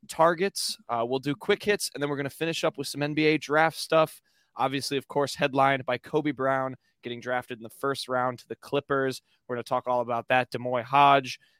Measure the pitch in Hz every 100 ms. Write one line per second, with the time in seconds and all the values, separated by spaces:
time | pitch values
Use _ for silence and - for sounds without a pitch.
0 | - - 170 170 196 - - - _ 117
1 | 120 135 131 143 - 202 214 202 - -
2 | 143 139 139 - 160 160 165 - 139 139
3 | 147 151 156 156 - 151 160 - - 160
4 | 156 - _ _ _ - 131 139 127 139
5 | - 143 139 - 143 135 135 139 127 123
6 | - 151 151 131 131 135 131 127 _ _
7 | 120 120 117 123 - 120 113 - 139 135
8 | - 127 127 123 - 113 - 143 - 139
9 | 135 131 _ _ _ 123 117 127 127 123
10 | 117 117 113 127 123 123 123 123 117 139
11 | 143 139 127 - _ _